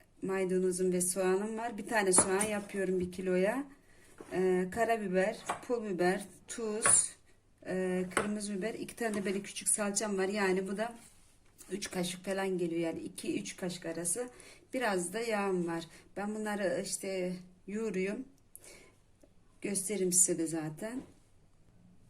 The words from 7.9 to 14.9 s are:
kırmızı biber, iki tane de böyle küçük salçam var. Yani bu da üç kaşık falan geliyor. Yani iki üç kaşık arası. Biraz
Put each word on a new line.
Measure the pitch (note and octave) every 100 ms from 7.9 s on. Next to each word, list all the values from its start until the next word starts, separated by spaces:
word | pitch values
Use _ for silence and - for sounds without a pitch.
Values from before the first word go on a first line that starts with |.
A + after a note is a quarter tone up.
| F3+ F3+
kırmızı | G#3+ G#3 G#3 G#3
biber, | G3 G#3+
iki | - - -
tane | A#3
de | G#3
böyle | G3+ G3
küçük | G3+ - -
salçam | - G3+ G3 G#3+ F#3+
var. | F#3+
Yani | G#3 F#3+ F#3 F#3+
bu | G3+
da | A#3 - - - - - _ - -
üç | F#3+ -
kaşık | F#3 F3 F3+
falan | G3+ F#3+ G3 F3+
geliyor. | E3+ E3
Yani | E3 E3
iki | F3+ - A3 D4
üç | - -
kaşık | F3+ F3+ E3
arası. | E3 F3+ A#3+ B3 - - - -
Biraz | C4 A#3